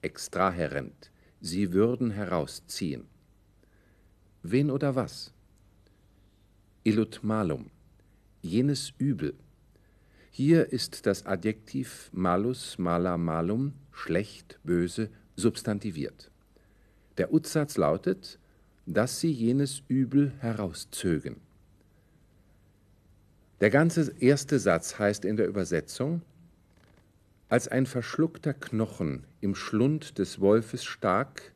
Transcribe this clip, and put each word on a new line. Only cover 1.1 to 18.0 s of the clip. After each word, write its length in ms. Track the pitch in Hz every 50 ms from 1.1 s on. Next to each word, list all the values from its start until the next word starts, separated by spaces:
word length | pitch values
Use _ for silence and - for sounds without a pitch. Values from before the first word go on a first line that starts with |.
| _ _ _ _ _ _
sie 320 | - 82 80 92 101 92 87
würden 380 | 95 107 117 123 117 127 120
herausziehen. 920 | 101 101 104 87 87 85 71 - - - - - - - 98 82 69 60 - - _ _ _ _ _ _ _ _ _ _ _ _ _ _ _ _ _ _ _ _ _ _ _ _ _ _ _
Wen 280 | 82 98 127 143 147
oder 240 | 131 139 147 143 131
was? 380 | 131 113 - - - - - _ _ _ _ _ _ _ _ _ _ _ _ _ _ _ _ _ _ _ _ _ _ _ _ _ _ _ _ _ _ _
Illud 360 | 113 107 110 110 107 - - -
malum, 480 | 104 110 110 104 85 76 65 55 - _ _ _ - _ _ _ _ _ _ _ _ _ _
jenes 520 | - 82 82 113 127 143 147 127 - - - -
Übel. 360 | 127 143 143 90 78 71 - - - - _ _ _ _ _ _ _ _ _ _ _ _ _ _ - -
Hier 420 | _ - 131 143 165 165 147 - -
ist 340 | 123 - - - - -
das 200 | 107 98 - -
Adjektiv 840 | - 98 90 87 107 110 - - - - 135 131 - - - - - -
malus, 680 | - 92 90 87 92 104 117 131 131 - - - -
mala, 400 | 90 87 85 87 87 92 87 85
malum, 560 | 85 82 80 82 82 87 104 117 135 143 143 - - -
schlecht, 680 | - - - - 80 87 104 104 - - - _ - - _
böse, 460 | 78 87 87 87 87 - - 110 107 - - - _ _
substantiviert. 960 | - - 117 107 - - - 107 101 - 110 87 78 69 - - - - - _ _ _ _ _ _ _ _ _ _ _ _ _ _ _ _ _ -
Der 140 | 180 - -
Utsatz 440 | 160 160 - - 160 147 143 -
lautet, 640 | - 87 73 78 -